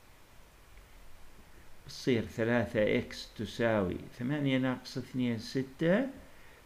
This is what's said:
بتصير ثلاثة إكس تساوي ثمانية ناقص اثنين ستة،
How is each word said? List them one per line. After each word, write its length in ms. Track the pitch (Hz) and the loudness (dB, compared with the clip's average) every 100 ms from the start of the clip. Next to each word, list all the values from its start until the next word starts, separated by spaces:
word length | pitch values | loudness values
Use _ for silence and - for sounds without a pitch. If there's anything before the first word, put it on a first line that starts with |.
| - - - - - - - - - - - - - - - - - - - | -20 -20 -20 -20 -20 -20 -20 -20 -20 -18 -16 -14 -14 -16 -18 -18 -16 -14 -12
بتصير 380 | - 143 117 | -4 2 2
ثلاثة 760 | 92 - 113 120 104 113 104 117 | 2 0 2 2 2 4 4 4
إكس 360 | - - - | 0 -8 -10
تساوي 600 | - 104 - 117 110 92 - - - | -6 -6 2 4 4 2 0 -6 -6
ثمانية 400 | 123 151 139 131 | -2 2 2 4
ناقص 400 | 131 127 - 135 | 2 0 -4 -8
اثنين 400 | 123 127 123 113 | -4 0 0 0
ستة، 720 | - 135 131 - 165 202 269 - - - - - | -2 -2 -2 2 4 4 2 -4 -16 -18 -20 -20